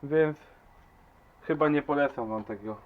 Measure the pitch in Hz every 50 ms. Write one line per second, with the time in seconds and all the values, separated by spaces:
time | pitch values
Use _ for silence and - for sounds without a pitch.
0 | - 139 151 156 156 151 151 - - - - - _ - - - - - _ _
1 | - - _ _ _ - _ _ - - 160 143 151 151 147 147 139 - 147 143
2 | 143 135 - - 120 110 110 110 107 - 113 98 104 110 107 104 -